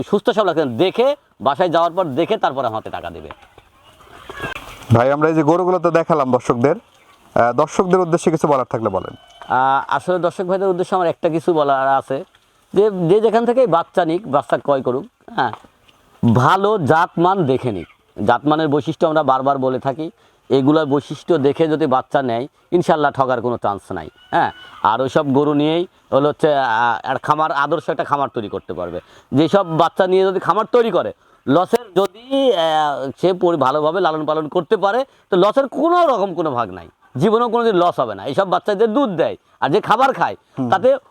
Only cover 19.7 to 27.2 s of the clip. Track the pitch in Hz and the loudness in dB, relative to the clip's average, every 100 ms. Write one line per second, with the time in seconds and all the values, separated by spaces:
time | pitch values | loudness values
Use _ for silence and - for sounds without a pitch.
19.7 | 127 139 135 160 - _ _ - 135 135 | -2 -6 -6 -10 -14 _ _ -2 0 4
20.7 | 156 151 143 - 151 - 165 139 135 165 | 2 2 -2 -4 -12 -2 0 2 0 0
21.7 | 151 151 127 - 147 131 117 143 _ - | 0 0 0 0 -2 -2 -4 -6 _ -4
22.7 | 175 - 160 143 131 131 123 117 117 104 | -2 0 0 0 0 -2 0 -2 -4 -4
23.7 | 98 - 92 78 _ - 170 120 - - | -4 -8 -10 -10 _ -6 -2 -2 -4 -20
24.7 | - - 117 131 160 147 131 147 147 147 | -4 0 2 2 0 2 2 2 2 2
25.7 | 165 185 _ - 135 147 - 156 143 127 | 0 -4 _ -2 0 0 0 2 2 0
26.7 | 113 120 113 - 131 | 0 0 -2 -4 -6